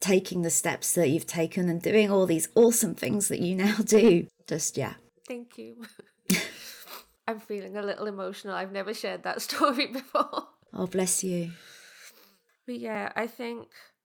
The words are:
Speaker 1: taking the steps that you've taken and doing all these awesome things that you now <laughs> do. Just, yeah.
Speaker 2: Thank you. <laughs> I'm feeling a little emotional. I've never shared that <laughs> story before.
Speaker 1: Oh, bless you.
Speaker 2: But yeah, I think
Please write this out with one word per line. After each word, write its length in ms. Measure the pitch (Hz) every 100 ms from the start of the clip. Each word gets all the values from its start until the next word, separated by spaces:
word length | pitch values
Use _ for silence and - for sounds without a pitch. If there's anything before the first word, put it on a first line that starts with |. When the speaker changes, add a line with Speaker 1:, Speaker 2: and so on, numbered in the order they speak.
Speaker 1:
taking 420 | 190 190 185 180
the 80 | 165
steps 440 | - 170 127 -
that 140 | 175 147
you've 180 | 160 -
taken 420 | 170 165 165 180
and 140 | 170
doing 280 | - 214 208
all 140 | 196
these 240 | 185 160 -
awesome 400 | - 240 233 190
things 340 | - - 208 196
that 120 | -
you 140 | 175 185
now 200 | 202 202
<laughs> 80 |
do. 420 | - 214 220 170 165 _ -
Just, 300 | 156 - -
yeah. 180 | 104 - _ _ -
Speaker 2:
Thank 320 | 240 240 -
you. 260 | 226 233 226 -
<laughs> 140 | - _ - 185 - - - - - - - _ -
I'm 120 | 214
feeling 360 | - 208 190 208
a 60 |
little 240 | 202 - 214
emotional. 480 | 196 185 196 202
I've 180 | 180 190
never 220 | 196 190
shared 280 | 226 202 185
that 180 | 185 208
<laughs> 60 | -
story 380 | - 285 247 269
before. 600 | 254 - - - - - _ _
Speaker 1:
Oh, 140 | - 185
bless 360 | 185 185 -
you. 300 | 185 175 170 170 - - - - - - - _ _ _ -
Speaker 2:
But 120 | 240
yeah, 340 | 233 208 202
I 120 | - 233
think 420 | - 233 233 226 - - _